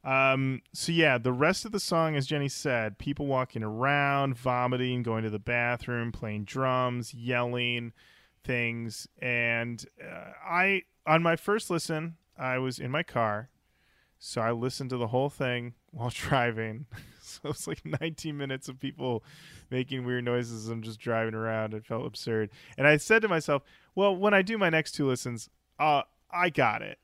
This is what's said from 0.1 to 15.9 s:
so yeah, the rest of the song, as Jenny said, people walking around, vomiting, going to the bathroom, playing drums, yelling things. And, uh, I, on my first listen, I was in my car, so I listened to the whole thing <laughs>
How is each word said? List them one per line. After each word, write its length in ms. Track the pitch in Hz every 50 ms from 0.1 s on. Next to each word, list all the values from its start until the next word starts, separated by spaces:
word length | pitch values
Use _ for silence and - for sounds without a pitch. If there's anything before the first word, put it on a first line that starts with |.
| 135 135 135 135 135 135 135 135 131 120 _ _ -
so 180 | - - -
yeah, 260 | 170 165 160 151 131 123
the 120 | 117 127
rest 320 | 127 123 147 165 190 - -
of 80 | 220
the 80 | 202 196
song, 360 | - - 180 165 165 160 156
as 80 | 143 135
Jenny 240 | 131 156 147 143 143
said, 480 | - - - 151 127 117 110 107 101
people 300 | _ - 143 143 - 147
walking 360 | 139 135 127 127 - - 113 110
around, 720 | 107 107 113 127 139 143 143 143 139 139 139 139 139 131
vomiting, 680 | 120 127 131 123 123 123 127 127 123 127 127 123 123 120
going 200 | 117 113 110 110
to 60 | 110
the 100 | 107 104
bathroom, 720 | 98 123 120 120 120 120 123 117 - - 123 120 117 117
playing 320 | 110 - - 110 107 104 104
drums, 680 | - - 131 131 131 127 127 127 123 123 123 120 - -
yelling 800 | 120 117 123 127 123 123 120 123 123 120 120 120 120 117 117 - _ - - - _ _ _ _ _ _
things. 640 | - 127 120 120 117 117 117 117 113 107 - - - _ _
And, 640 | - 127 120 120 120 117 117 117 117 120 120 110 - - _ - -
uh, 280 | - 170 170 - - - - 156
I, 360 | 190 165 175 185 196 196 185 - _ _ _ _
on 160 | 160 156 165 170
my 140 | 170 165
first 320 | 160 - - 202 220 - -
listen, 480 | 180 165 - - 165 156 165 165 165 _ _ _ _
I 200 | - - 127 127
was 200 | 127 131 131 123 -
in 120 | - 123
my 120 | 135 156 170
car, 460 | - - 123 113 107 104 104 117 - _ _ _ _ _ _ _ _ _ _ _ _ _ _
so 220 | - - - 117
I 100 | 110 113
listened 380 | 120 117 120 131 - - 139 127
to 80 | 127
the 100 | 123 120
whole 220 | 110 120 127 135 143
thing 460 | - - 139 127 123 120 120 120 - _ _
<laughs> 80 | _